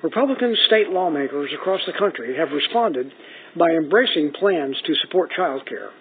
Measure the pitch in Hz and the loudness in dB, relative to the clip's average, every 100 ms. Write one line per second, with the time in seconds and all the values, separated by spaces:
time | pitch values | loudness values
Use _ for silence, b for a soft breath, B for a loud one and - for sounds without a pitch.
0 | 165 214 269 262 247 214 - 220 202 190 | -2 0 0 2 0 2 4 4 4 0
1 | 180 147 139 143 143 147 185 190 - 170 | 0 0 -2 -4 -6 -6 -2 -2 -2 -2
2 | 202 - 233 131 156 147 143 233 226 139 | -2 -2 -6 -4 -2 -2 0 0 0 0
3 | 135 - B B B 165 170 165 151 202 | -6 -10 B B B 0 2 4 4 4
4 | 262 - 151 143 196 180 139 131 - 143 | 4 2 0 2 2 2 0 -4 -2 -2
5 | - 180 170 - 180 135 - 104 101 - | 0 0 0 -2 -2 -2 -8 -12 -12 -16